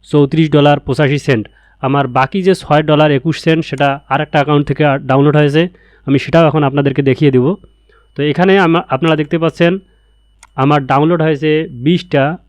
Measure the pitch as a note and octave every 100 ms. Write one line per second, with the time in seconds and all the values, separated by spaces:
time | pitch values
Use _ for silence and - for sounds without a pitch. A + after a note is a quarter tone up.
0 | _ D3 C#3 D#3+ D#3+ D3 C#3+ C#3+ - C3
1 | C#3 C#3+ - A#2+ G#2+ _ _ _ C3+ C#3+
2 | C3 B2+ C3 G3 F#3 F3+ - D3+ D#3 D3+
3 | D3+ C#3 E3 C#3+ E3+ D#3+ D#3 C3+ C#3+ C#3
4 | _ C#3 D3+ D#3 C#3+ D3 C#3+ C#3+ D3+ C#3
5 | C3+ C3+ D3 D3 D3 D3+ F3 _ _ _
6 | - C#3 - E3 D#3+ D#3+ C#3+ C#3+ C#3+ C#3
7 | C#3 B2+ D3 B2+ C3 G#3 _ _ _ _
8 | _ - D3 D#3+ F#3+ G3 F3 E3 F3+ C3+
9 | E3 D#3 D3 E3 D#3+ - E3+ F#3+ _ _
10 | _ _ _ _ _ - C#3 D3 C3 C3+
11 | D3+ E3+ D#3 C#3+ D#3 D3+ D#3 B2 C3 F3
12 | F3+ D3 C3+ F3